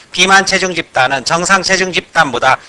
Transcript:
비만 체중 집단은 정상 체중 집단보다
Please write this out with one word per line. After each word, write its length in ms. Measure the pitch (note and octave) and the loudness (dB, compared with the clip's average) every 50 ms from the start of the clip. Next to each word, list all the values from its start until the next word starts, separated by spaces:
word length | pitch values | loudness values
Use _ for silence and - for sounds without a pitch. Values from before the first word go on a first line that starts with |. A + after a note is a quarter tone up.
| - - | -20 -10
비만 320 | - - F3+ F#3+ F#3+ G3 F#3+ | -4 -2 2 4 4 4 2
체중 300 | - G3 F#3 F#3 F#3 F3 | 2 -2 -2 -2 -2 -4
집단은 500 | E3+ D#3+ - - C3+ B2+ B2+ C#3 C3+ A#2 | -6 -6 -4 -2 0 0 0 -2 -2 -2
정상 380 | - E3 E3+ F3+ F3 G3 F#3+ | -2 -2 -2 0 0 0 0
체중 280 | E3+ F3+ F#3+ F#3 F#3 F#3 | 0 0 0 0 -2 -2
집단보다 680 | E3 F#3 - - - E3+ D#3 C#3+ A#2 - C3+ C3 B2+ - - | -4 -6 -6 -4 0 0 0 0 0 -2 0 0 0 0 -4